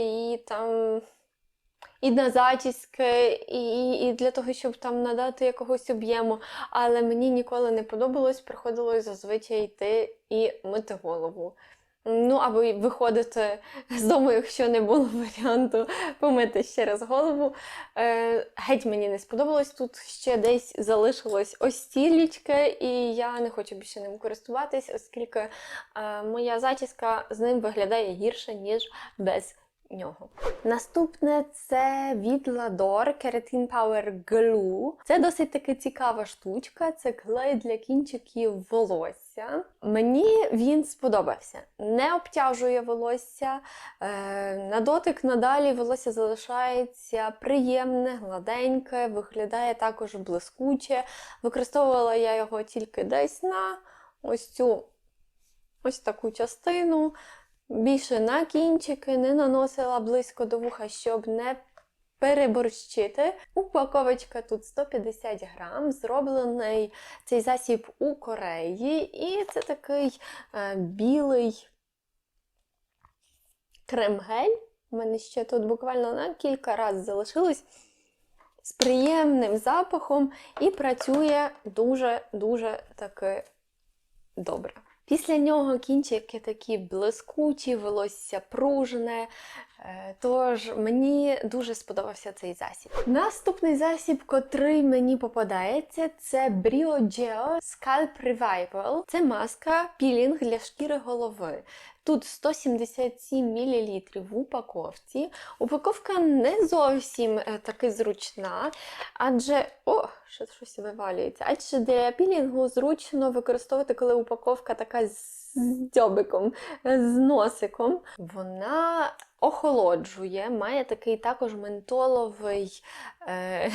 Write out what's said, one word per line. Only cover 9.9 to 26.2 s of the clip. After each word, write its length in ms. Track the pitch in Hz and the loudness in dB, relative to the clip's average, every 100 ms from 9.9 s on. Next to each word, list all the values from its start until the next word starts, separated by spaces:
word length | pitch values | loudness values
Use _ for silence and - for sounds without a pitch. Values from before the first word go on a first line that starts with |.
| 220 220 - _ | 0 0 -6 _
і 240 | 220 220 - | 0 0 -2
мити 340 | 190 214 214 190 | -6 -6 -6 -8
голову. 500 | 175 165 165 - 175 - - _ _ _ 226 | -6 -4 -6 -6 -10 -12 -20 _ _ _ 0
Ну, 260 | 226 240 269 | 2 4 4
або 280 | 247 220 | 4 4
й 100 | 233 | 4
виходити 840 | 202 233 240 233 226 233 233 214 208 - 277 - | 2 0 2 2 4 2 0 -2 -2 -10 -18 -8
з 140 | 240 | 0
дому, 280 | 214 302 262 | 4 6 6
якщо 380 | 226 247 - 240 | 4 2 0 2
не 120 | 233 | 4
було 280 | 214 294 247 | 6 4 4
варіанту 720 | 233 226 220 240 240 254 226 226 370 349 277 | 0 -6 -4 0 2 4 2 0 -4 -6 0
помити 440 | 294 254 233 - | 4 4 4 2
ще 220 | 247 - 214 | -2 0 0
раз 160 | 208 | 0
голову. 540 | 233 262 311 285 285 277 - - - - | 0 2 2 2 0 -2 -12 -14 -10 -2
Е, 500 | 233 226 233 233 - - | 0 2 2 0 -2 -6
геть 300 | - 262 233 | 0 0 2
мені 240 | 208 202 | 0 0
не 100 | 196 | -2
сподобалось, 500 | - 226 294 302 285 | -4 0 2 2 0
тут 260 | - 247 - | -4 -8 -8
ще 420 | - - - 233 | -18 -6 0 2
десь 360 | 220 247 - - | 4 2 0 -4
залишилось 800 | 208 220 226 262 226 196 208 - | 2 4 4 2 -2 -2 -2 0
ось 200 | 262 - | -2 -2
ці 300 | - 262 302 | -4 2 6
лічки, 680 | 330 330 - - 285 285 - | 6 4 0 0 2 2 0
і 360 | 254 247 240 226 | -2 0 -2 -2
я 240 | 240 240 | -4 -4
не 100 | 233 | -4
хочу 260 | 233 202 196 | -6 -10 -12
більше 260 | 202 214 | -14 -12
ним 160 | 202 214 | -12 -8
користуватись, 720 | 220 214 - 247 285 269 - 220 | -8 -8 -6 -6 -4 -4 -6 -10
оскільки, 440 | - 240 233 220 | -10 -10 -6 -4
е, 100 | 208 - - - - 214 214 208 | -6 -10 -14 -16 -14 -10 -8 -6